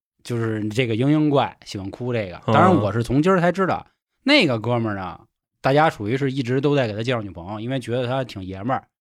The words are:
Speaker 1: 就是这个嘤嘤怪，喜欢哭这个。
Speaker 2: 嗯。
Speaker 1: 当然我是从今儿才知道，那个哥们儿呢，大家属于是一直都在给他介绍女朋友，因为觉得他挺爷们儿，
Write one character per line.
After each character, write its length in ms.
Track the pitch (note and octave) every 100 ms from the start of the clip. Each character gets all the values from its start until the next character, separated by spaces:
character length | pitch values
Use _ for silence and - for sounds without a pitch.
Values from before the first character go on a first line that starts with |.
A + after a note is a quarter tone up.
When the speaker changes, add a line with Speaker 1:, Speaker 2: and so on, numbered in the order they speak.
| _ _
Speaker 1:
就 140 | - A#2+
是 300 | A2+ A2 G#2+
这 180 | G#2 B2
个 80 | A2
嘤 200 | C3+ D3+
嘤 140 | D3+
怪， 260 | C#3 G#2+ - -
喜 120 | G#2
欢 100 | F#2+
哭 200 | F#2+ B2
这 180 | A#2 G2
个。 80 | E2 -
Speaker 2:
嗯。 60 | B2
Speaker 1:
当 80 |
然 120 | F3+ F3
我 160 | G#2
是 120 | G#2+
从 180 | A#2 B2+
今 100 | D#3+
儿 80 | F#3+
才 120 | E3+
知 160 | F3+ F#3
道， 180 | G2 - _ _ _ -
那 220 | D4 F3+
个 100 | A#2+
哥 220 | A2 A#2+
们 100 | A2
儿 60 | G2+
呢， 240 | F#2 - - _ _ _
大 140 | C#3
家 160 | C#3+ D#3+
属 180 | - G#2
于 80 | C3
是 160 | C#3
一 100 | C3+
直 200 | A#2 C3
都 160 | C#3+ C#3+
在 100 | A#2+
给 60 |
他 100 | G2+
介 80 | A#2
绍 100 | A#2+
女 80 | G2+
朋 220 | F2 E2+
友， 80 | G#2+
因 100 | A2+
为 80 | C3+
觉 140 | A2+
得 140 | B2 A#2+
他 160 | C3+
挺 180 | B2 G#2
爷 220 | F#2 F#2+
们 80 | G#2+
儿， 100 | C3 - _